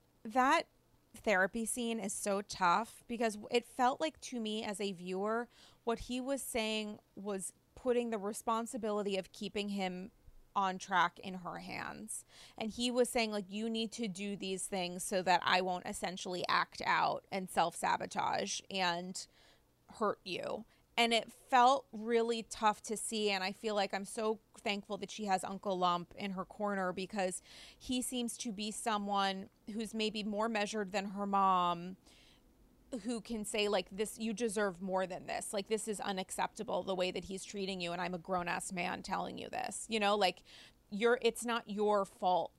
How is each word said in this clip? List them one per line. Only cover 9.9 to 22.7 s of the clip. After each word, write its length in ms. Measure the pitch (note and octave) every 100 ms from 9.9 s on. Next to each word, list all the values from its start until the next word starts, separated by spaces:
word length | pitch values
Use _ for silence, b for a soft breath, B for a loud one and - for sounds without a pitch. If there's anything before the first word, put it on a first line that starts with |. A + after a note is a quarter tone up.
| F3+ F#3 - - - - -
on 220 | F#3+ F#3
track 400 | - F#3 E3+ -
in 120 | -
her 240 | F#3 F3 E3+
hands. 680 | F3+ F#3 - - A3 - - B B -
And 120 | A3
he 200 | G3+ B3
was 180 | B3 A#3+
saying, 240 | B3 A3
like, 140 | G#3 F#3
"You 200 | G3+ A3+
need 220 | A3+ A3+
to 140 | - A3+
do 300 | F3+ G3+ G3+
these 280 | F#3+ F#3+ -
things 360 | G3 F3 F3+
so 180 | - F#3+
that 180 | F3+ F3
I 160 | - F#3
won't 240 | F#3 F3+ -
essentially 580 | G3+ F#3 F#3 G3 F3 -
act 320 | - E3+ - -
out 380 | E3 D#3+ - -
and 180 | G3 F#3
self-sabotage 1120 | - E3+ - F3+ F3 F3 G3 - - G3 - -
and 560 | F#3+ F3+ E3+ F3+ - - b b b _ _ - -
hurt 220 | G#3 -
you." 400 | F#3 F3 - - A3 b _ -
And 160 | A#3
it 200 | A3+ A3 - -
felt 360 | B3+ B3 C#4 -
really 520 | A3 A3 A#3 A3+ A3+ -
tough 320 | - A3